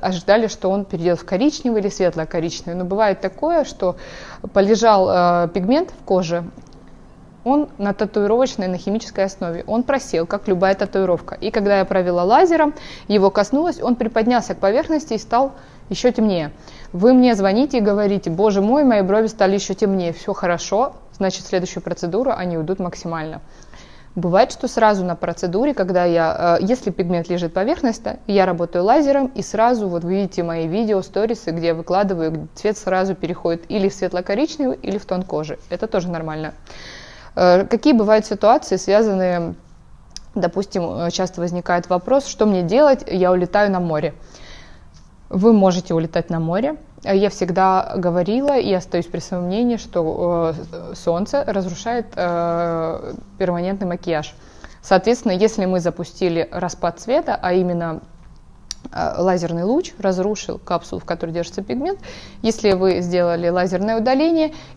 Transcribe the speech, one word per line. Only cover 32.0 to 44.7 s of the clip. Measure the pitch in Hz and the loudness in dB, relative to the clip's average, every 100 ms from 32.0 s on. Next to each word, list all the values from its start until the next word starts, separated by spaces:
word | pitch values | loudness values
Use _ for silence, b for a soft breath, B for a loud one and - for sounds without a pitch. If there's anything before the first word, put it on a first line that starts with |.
| 202 180 160 160 160 | 0 0 -2 -4 -10
цвет | - 208 208 | -6 -4 -4
сразу | - 185 190 190 | -2 0 0 -2
переходит | 165 175 170 165 - | -6 -4 -4 -4 -4
или | 208 196 | -2 -2
в | |
светло-коричневый, | 196 180 180 180 202 311 - 262 - | -2 -4 -2 -2 -2 -2 -2 -4 -4
или | - 202 | -6 -6
в | - | -4
тон | 185 | -6
кожи. | 185 151 151 - - | -4 -6 -6 -10 -10
Это | 180 220 | -8 -4
тоже | 202 180 | -2 -2
нормально. | 165 160 156 156 - B B B B B B B - | -6 -6 -8 -8 -12 B B B B B B B 2
Э, | 180 180 196 | 6 6 4
какие | 226 294 | 2 4
бывают | 240 208 214 208 | 6 6 4 2
ситуации, | 202 208 285 - 185 | 2 4 4 2 -2
связанные, | - 208 226 190 185 175 170 175 - - - - - - - 214 | 2 4 4 2 0 0 -2 -8 -16 -20 -20 -20 -20 -20 -10 -2
допустим, | 170 180 - 196 | -2 -2 -4 -4
э, | 170 95 170 | -4 -4 -4
часто | - 185 175 | -2 -4 -4
возникает | 170 175 - 175 175 | -4 -4 -2 -2 0
вопрос, | 180 202 269 269 | -2 2 0 0
что | - 214 | 0 2
мне | 185 | 2
делать, | 170 226 294 262 - | 2 6 6 4 0
я | 185 180 | 0 4
улетаю | 180 180 202 208 | 2 2 2 2
на | 185 | 0
море. | 175 151 151 - B B B B B | -2 -2 -4 -6 B B B B B